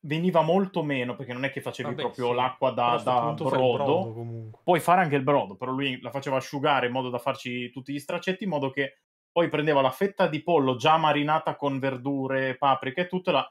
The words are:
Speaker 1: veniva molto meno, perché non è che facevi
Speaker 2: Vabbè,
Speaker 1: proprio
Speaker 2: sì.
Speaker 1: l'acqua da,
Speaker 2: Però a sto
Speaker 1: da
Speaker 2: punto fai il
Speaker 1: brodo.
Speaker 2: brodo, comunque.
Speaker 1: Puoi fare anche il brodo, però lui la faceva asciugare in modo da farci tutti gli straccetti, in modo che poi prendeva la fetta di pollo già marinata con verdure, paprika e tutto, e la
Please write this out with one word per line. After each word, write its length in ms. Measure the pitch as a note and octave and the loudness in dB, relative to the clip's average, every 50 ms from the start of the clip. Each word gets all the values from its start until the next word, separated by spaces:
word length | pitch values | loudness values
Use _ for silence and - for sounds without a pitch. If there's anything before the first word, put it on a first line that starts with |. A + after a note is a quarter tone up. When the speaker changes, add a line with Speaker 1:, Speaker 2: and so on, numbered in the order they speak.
| - | -6
Speaker 1:
veniva 360 | D3 D3 D#3+ F3 F#3 E3 E3 D#3 | -4 -4 0 0 2 4 4 4
molto 380 | D#3 E3+ G3 G3 F#3+ - F3 | 4 4 2 2 0 -2 -4
meno, 360 | D#3 C#3+ C#3+ C3 B2 B2 B2 | -2 -2 -2 -2 -2 -2 -4
perché 160 | - - A2+ B2 | -8 -8 -10 -8
non 100 | B2 C3+ | -6 -6
è 80 | C#3 | -6
che 80 | - C3+ | -6 -6
facevi 300 | - B2+ - - B2+ D3 | -8 -8 -8 -6 -6 -6
Speaker 2:
Vabbè, 120 | C3+ C#3+ C#3 | -6 -4 -6
Speaker 1:
proprio 260 | A#2 - - B2 A#2+ | -6 -4 -2 -2 0
Speaker 2:
sì. 60 | A#2+ | 0
Speaker 1:
l'acqua 360 | B2 B2+ C3 B2+ - C#3 C3 | 0 0 -2 0 0 -2 0
da, 120 | B2 A#2+ A#2+ | 0 2 2
Speaker 2:
Però 100 | A#2+ A#2+ | 2 2
a 40 | A#2 | 0
sto 120 | G#2+ B2 | 0 2
Speaker 1:
da 80 | B2+ B2 | 2 2
Speaker 2:
punto 280 | A#2 A#2 - D#3 D#3+ C3 | 2 0 -2 -2 -2 0
fai 100 | C3+ C3 | 2 4
il 100 | C3 B2+ A#2 | 4 4 2
Speaker 1:
brodo. 80 | - C#3+ | 2 2
Speaker 2:
brodo, 300 | C#3 D3 F3 F#3+ A#2 A2 | 2 2 0 0 -2 -8
comunque. 480 | A#2 A#2 A#2 A2+ A2+ A2+ A2 A2 - _ | -10 -10 -10 -10 -10 -12 -14 -18 -8 _
Speaker 1:
Puoi 160 | - F3+ E3 | 2 2 4
fare 220 | - - F3 F#3 | 4 4 4 4
anche 140 | F#3 D#3 C#3 | 4 4 2
il 60 | C#3+ C3 | 0 2
brodo, 340 | C#3 C#3+ A2 G#2+ F#2+ G2 | 4 2 2 2 -2 -8
però 140 | F#2+ B2+ B2 | -10 -6 -6
lui 280 | C3 C3+ C#3 C3+ B2+ B2+ | -4 -2 -2 -4 -4 -6
la 100 | - A#2+ | -8 -8
faceva 280 | - C#3+ C3 D3 C3+ | -8 -6 -4 -2 -2
asciugare 480 | C3 B2 - - C#3+ C3 D3+ C#3+ C3 A#2+ | -2 -2 -4 -8 -2 2 2 2 4 2
in 80 | B2 B2 | 0 -2
modo 160 | C3 B2+ B2+ | -2 -4 -4
da 80 | B2 | -6
farci 520 | A#2+ - C#3 B2+ - - B2+ B2 B2 B2 B2 | -4 -2 -4 -4 -4 -6 -8 -8 -6 -8 -8
tutti 220 | B2 C3+ C3 - | _ -12 -12 -10
gli 80 | C#3+ C#3+ | -10 -10
straccetti, 460 | C3+ - E3+ F3 - F#3+ F#3 F#3+ A3+ | -8 -6 -8 -4 -4 -4 -4 -4 -4
in 40 | G3 | -4
modo 220 | D#3+ D3 C3+ C3+ | -2 -2 -2 -4
che 300 | C3+ C#3+ C#3 C3+ _ _ _ _ _ _ _ _ | -2 -4 -4 -4 _ _ _ _ _ _ _ _
poi 180 | _ E3+ E3+ D3+ | _ 2 2 2
prendeva 320 | - D3 D3 D#3 D3+ C#3 | 2 0 2 4 4 4
la 100 | C3+ C3 | 4 2
fetta 360 | - - G3 G3+ G3 - F#3+ | 2 0 -2 -2 0 0 0
di 140 | E3 D3+ D3 | 0 0 -4
pollo 340 | - - F3 D3+ C3+ C3 B2+ | -2 2 2 4 4 4 0
già 180 | A2+ A#2 D#3 D#3 | 2 4 4 4
marinata 580 | E3 D#3+ D3+ C#3+ D3 D3 D3+ D#3 D#3+ - E3 C#3+ | 6 4 2 2 2 2 2 0 0 0 -2 -6
con 200 | - C#3+ C#3+ C#3 C3+ | -2 -4 -2 -2 -2
verdure, 760 | C3 C3+ C3 B2 B2 C#3+ C#3+ C#3 C3 C3 C3+ C3+ C3+ C3 B2+ | -2 -4 -4 -4 -4 -4 -4 -4 -2 -2 -2 0 0 -2 -2
paprika 440 | - - C#3 C3 - - C3 C3 - | 0 2 2 2 2 0 -6 -4 -4
e 60 | F3+ | -4
tutto, 220 | F3+ - F3+ F3+ - | -2 -4 -4 -2 0
e 40 | E3 | 0
la 60 | C#3 A#2+ - | 0 0 -2